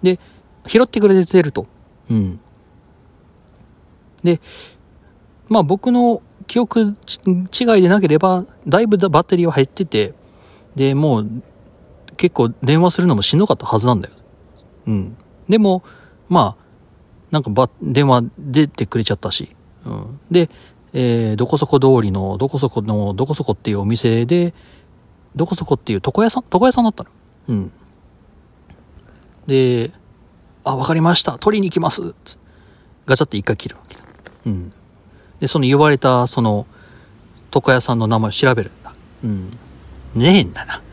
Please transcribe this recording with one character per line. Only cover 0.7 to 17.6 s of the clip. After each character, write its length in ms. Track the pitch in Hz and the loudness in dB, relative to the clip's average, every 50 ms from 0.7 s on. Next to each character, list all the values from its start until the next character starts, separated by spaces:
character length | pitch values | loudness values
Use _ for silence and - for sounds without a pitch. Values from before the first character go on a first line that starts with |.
| - 220 247 | -4 -2 -2
っ 40 | - | -2
て 120 | - 233 | -2 0
く 80 | 208 202 | 2 4
れ 180 | 196 190 180 | 4 4 2
て 160 | - - 185 | 2 2 2
る 100 | 170 147 | 2 2
と。 160 | 135 - - - _ _ _ _ _ _ _ _ | -2 -8 -12 -12 _ _ _ _ _ _ _ _
う 40 | 117 | -2
ん。 260 | 110 101 95 90 - _ _ _ _ _ _ _ _ _ _ _ _ _ _ _ _ _ _ _ _ _ _ _ _ - _ _ _ _ _ _ _ _ _ _ _ - | -2 -2 -2 -6 -12 _ _ _ _ _ _ _ _ _ _ _ _ _ _ _ _ _ _ _ _ _ _ _ _ -20 _ _ _ _ _ _ _ _ _ _ _ 0
で、 160 | 175 170 156 _ - - - - - _ _ _ _ _ _ _ _ _ _ _ _ _ _ _ _ | 0 0 0 _ -14 -20 -20 -20 -20 _ _ _ _ _ _ _ _ _ _ _ _ _ _ _ _
ま 100 | 214 226 | 0 0
あ、 40 | 180 | 2
僕 280 | 143 185 202 - 254 | 2 -2 -2 0 0
の 300 | 240 247 240 240 226 - _ _ _ _ - _ | 0 2 2 2 0 -2 _ _ _ _ -20 _
記 120 | - 233 | -2 -2
憶 360 | 247 - - 233 226 202 202 - - | -2 0 0 0 0 0 -2 -6 -10
ち-、 140 | - - - - 190 | -12 -12 -6 -2 -2
違 520 | 185 180 185 185 - - 247 240 226 202 | 0 0 -2 -6 -6 -4 0 2 4 4
い 20 | |
で 80 | 185 175 | 6 4
な 100 | 190 208 | 4 4
け 80 | 196 160 | 2 2
れ 120 | 147 156 | 2 4
ば、 260 | 160 190 185 185 185 - - _ - - | 4 2 0 0 -2 -6 -14 _ -6 0
だ 140 | 143 190 | 2 2
い 60 | 233 226 | 2 2
ぶ 100 | 208 190 | 2 2
だ-、 120 | 180 190 | 2 2
バ 120 | 147 151 | 2 2
ッ 20 | 170 | 2
テ 140 | _ - 175 | _ 0 0
リ 60 | 175 | 0
ー 40 | 165 | 0
は 60 | 151 | 2
減 120 | 143 135 | 0 0
っ 20 | 135 | -2
て 180 | _ - 196 | _ -8 -8
て、 280 | 165 - 110 104 92 - _ _ - _ _ - - - - - _ _ | -4 -2 -4 -4 -4 -6 _ _ -20 _ _ -20 -20 -20 -20 -20 _ _
で、 200 | 139 135 135 139 | -2 0 0 2
も 260 | 139 151 156 131 110 | 2 2 2 2 0
う、 80 | 107 107 110 123 - - _ _ - - _ _ - _ - - - - - | -2 -4 -8 -12 -14 -16 _ _ -20 -20 _ _ -20 _ -20 -20 -20 -20 -10
結 200 | _ - 180 - | _ -2 -2 2
構 140 | - 123 117 117 - - | 2 -2 -2 -2 -4 -2
電 180 | 127 147 160 | 0 2 4
話 100 | 175 180 | 4 2
す 100 | 170 - | 2 2
る 60 | 180 180 | 2 2
の 80 | 147 | 2
も 60 | 104 | 2
し 140 | 98 - - | 0 0 2
ん 40 | 151 | 2
ど 80 | 202 208 | 2 2
か 80 | - | 0
っ 20 | - | -4
た 80 | - | -2
は 120 | - - 110 | -2 -2 0
ず 60 | 104 | 2
な 100 | 123 123 | 2 0
ん 60 | 101 | 0
だ 60 | 87 - | -2 -8
よ。 80 | - _ _ _ _ _ _ _ _ _ _ - _ - _ - | -16 _ _ _ _ _ _ _ _ _ _ -20 _ -16 _ -4
う 40 | 110 | -4
ん。 240 | 101 95 92 110 - - _ _ _ - - | -4 -4 -6 -12 -18 -20 _ _ _ -4 0
で 80 | 190 226 | 2 2
も、 260 | 214 202 185 185 - - - - - - _ _ _ _ | 4 2 2 0 -4 -10 -20 -20 -20 -20 _ _ _ _
ま 260 | 175 175 127 98 - _ | 2 2 2 2 -2 _
あ、 60 | _ _ _ _ _ _ _ _ _ _ _ _ _ _ | _ _ _ _ _ _ _ _ _ _ _ _ _ _
な 80 | - 156 | -4 -4
ん 40 | 135 | -2
か 60 | - | -2
ば-、 200 | 104 107 | 0 0